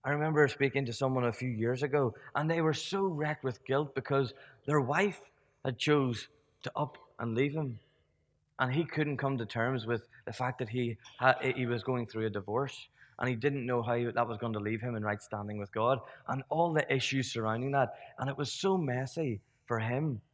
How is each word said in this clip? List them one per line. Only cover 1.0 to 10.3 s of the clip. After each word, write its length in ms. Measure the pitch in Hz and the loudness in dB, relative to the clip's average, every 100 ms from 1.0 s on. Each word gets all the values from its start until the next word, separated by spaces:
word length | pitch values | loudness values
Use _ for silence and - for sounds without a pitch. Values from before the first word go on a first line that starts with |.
| 135 131 | 0 2
a 80 | 120 | 2
few 160 | 110 127 | 0 -4
years 340 | 110 113 127 | 0 0 0
ago, 320 | 139 143 127 - - | 2 2 2 0 -4
and 160 | - 156 | -2 2
they 100 | 165 | 4
were 120 | 160 | 4
so 300 | 151 - 196 | 2 -2 0
wrecked 420 | 196 151 151 151 | 0 0 -2 -2
with 200 | 135 123 | -4 -4
guilt 300 | - 135 151 | 0 0 2
because 380 | - - 139 127 - - - | -4 2 2 2 -4 -20 -10
their 160 | - 151 | 2 2
wife 500 | 127 151 202 - - _ _ _ | 4 2 2 0 -16 _ _ _
had 120 | 135 120 | -6 -2
chose 520 | 151 147 131 113 - _ _ _ | 4 4 4 0 -8 _ _ _
to 100 | - - | -8 -4
up 200 | 147 - - - | -4 -6 -20 -6
and 160 | 117 | -2
leave 180 | 113 143 | 0 0
him. 280 | 156 143 110 _ _ _ _ _ _ _ - | 0 -4 -6 _ _ _ _ _ _ _ -2
And 140 | 127 | 2
he 120 | 139 | 2
couldn't 320 | 160 151 151 135 | 0 0 -2 0
come 200 | 139 135 | -2 -2
to 60 | |
terms 420 | 113 117 117 131 110 | -4 -2 0 0 -2
with 200 | 117 - - | -4 -4 -14
the 80 | - | -10